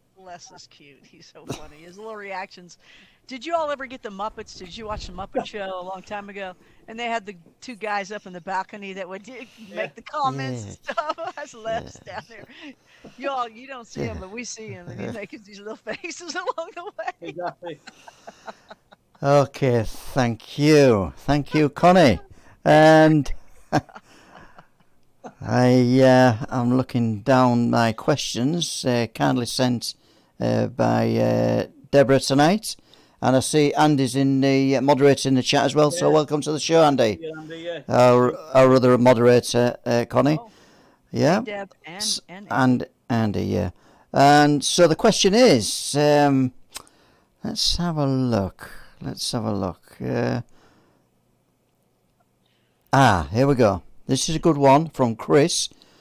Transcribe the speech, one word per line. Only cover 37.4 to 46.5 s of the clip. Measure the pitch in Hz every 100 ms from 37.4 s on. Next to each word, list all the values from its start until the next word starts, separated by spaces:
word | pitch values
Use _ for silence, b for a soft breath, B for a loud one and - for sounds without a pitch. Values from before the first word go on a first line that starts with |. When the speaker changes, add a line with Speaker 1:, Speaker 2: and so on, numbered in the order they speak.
| 156 165
Speaker 2:
yeah. | 170 165 -
Speaker 3:
Our, | 120 123 123 123 - -
our | 131 131
other | 131 123 123
moderator, | 123 120 120 123 - 120 120 -
uh, | - 120 117
Connie. | 123 131 156
Speaker 1:
Oh. | - b b b b b _
Speaker 3:
Yeah. | 120 131 196
Speaker 1:
Deb | 214 202 196 _ 156
and, | 180
Speaker 3:
S-, | 214 - -
Speaker 1:
and | 185 208
Andy. | 113 127 123 - _ -
Speaker 3:
and | 117 110 98
Andy, |
yeah. | 98 98 92 - b b b
And | 135 139 147 147 147
so | - - 170
the | 156
question | 233 - 196
is, | 208 247 131 95 - - 143
um, | 147 147 143 135 127